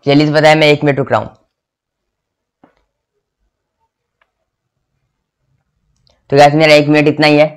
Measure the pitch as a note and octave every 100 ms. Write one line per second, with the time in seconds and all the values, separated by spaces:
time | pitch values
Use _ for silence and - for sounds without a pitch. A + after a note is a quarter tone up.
0 | - C#3+ D3+ D3+ D3+ D#3 D3+ D3 D3 C3+
1 | C3+ A2+ A2+ _ _ _ _ _ _ _
2 | _ _ _ _ _ _ _ _ _ _
3 | _ G#4 _ _ _ _ _ _ _ _
4 | _ _ _ _ _ _ _ _ _ _
5 | _ _ _ _ _ _ _ _ _ _
6 | _ _ _ C#3 D3 D3+ D#3 D3+ D3 D3+
7 | D3+ D3+ D3+ D3 D3+